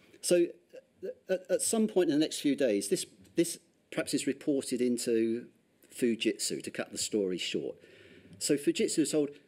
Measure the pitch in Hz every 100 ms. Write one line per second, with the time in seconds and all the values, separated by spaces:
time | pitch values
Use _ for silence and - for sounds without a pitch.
0 | _ - - 175 175 - _ - _ _
1 | 185 - - 185 - 180 - 226 214 190
2 | 170 147 156 - 151 135 135 101 - 180
3 | - - - - 170 - _ _ _ -
4 | 151 143 - - - 139 - 123 123 120
5 | - 113 113 117 123 _ _ _ _ -
6 | 123 110 113 - - 73 - - - 104
7 | - 110 98 90 - 90 69 - - -
8 | - - - - - 143 170 160 226 -
9 | 143 156 143 -